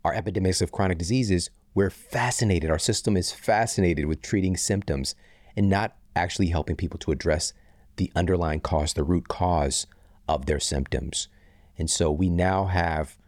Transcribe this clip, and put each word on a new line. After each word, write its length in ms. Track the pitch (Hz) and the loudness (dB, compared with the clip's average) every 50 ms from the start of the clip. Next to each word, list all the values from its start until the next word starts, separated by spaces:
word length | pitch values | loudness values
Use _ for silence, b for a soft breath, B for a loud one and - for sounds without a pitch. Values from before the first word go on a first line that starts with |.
| - | -4
our 120 | 82 - | -2 -2
epidemics 480 | 110 85 104 92 92 92 92 90 - 87 | -2 -4 -4 -2 0 0 0 2 0 -2
of 100 | - - | -2 0
chronic 240 | - 98 92 90 | 0 0 0 0
diseases, 540 | 80 85 85 120 131 123 101 92 87 87 - - _ _ _ _ | 0 -2 0 0 0 2 2 2 0 0 -2 -10 _ _ _ _
we're 160 | 101 98 92 | 0 2 2
fascinated, 800 | - - - - - - 120 127 - - 120 104 92 82 80 78 | 0 -6 -14 -8 -4 -2 -2 -2 0 0 2 2 2 2 2 2
our 80 | 80 78 | 0 0
system 400 | - - 107 - - 117 104 90 | 0 0 -2 0 0 2 2 2
is 140 | 85 - - | 0 -2 -6
fascinated 720 | - - - 110 107 113 120 - - 95 87 82 71 73 | -6 0 2 2 2 2 0 2 2 2 2 2 2 0
with 160 | 78 78 - - | -2 -2 -4 -4
treating 340 | - - 98 95 92 92 | -2 0 0 2 0 0
symptoms 580 | - - - 101 98 - - 73 69 67 - - b b b b b b b b | -2 0 -2 -2 -2 0 -2 -4 -2 -4 -6 -8 b b b b b b b b
and 140 | 113 104 98 | 0 2 4
not 260 | 95 101 110 - - - - - - | 4 2 0 -2 -6 -10 -20 -6 -2
actually 300 | 85 87 90 - - 98 | -2 -2 -2 0 0 0
helping 280 | 82 85 82 - - 85 | 0 2 0 0 -2 -2
people 240 | - 85 80 - 78 | -4 -4 -6 -6 -6
to 140 | - - 76 | -2 -2 -2
address 400 | 65 - 82 76 80 - - b b b b b b b b - | 0 0 0 0 0 -2 -6 b b b b b b b b -4
the 140 | - 92 - - | -4 -4 -2 0
underlying 440 | 85 87 85 92 87 85 78 76 80 | 0 0 2 2 2 2 0 -2 -2
cause, 340 | - - 80 76 73 73 - | -2 0 0 0 0 0 -2
the 100 | - 73 | -2 0
root 240 | 80 90 82 - - | 2 0 0 0 -4
cause 580 | - - 92 90 87 82 73 69 67 - - b b b b b b b b | -4 -2 0 2 2 2 2 0 -2 -4 -6 b b b b b b b b
of 200 | - 78 71 67 | -2 -2 -2 0
their 120 | - 76 71 | -2 -2 -2
symptoms. 680 | - - - 69 67 - - 64 65 69 - - - b b b b b b b b b b | -2 -2 -2 -2 -2 -2 -4 -4 -4 -4 -6 -8 -8 b b b b b b b b b b
And 140 | - 85 80 | -6 -4 -2
so 200 | - - 87 78 | 0 0 2 0
we 200 | 76 80 92 92 | 2 2 2 2
now 340 | 85 87 90 92 95 98 98 | 2 2 2 2 2 0 0
have 540 | 92 92 90 85 85 80 78 78 - - - b | 0 0 0 0 0 0 -2 -4 -6 -10 -18 b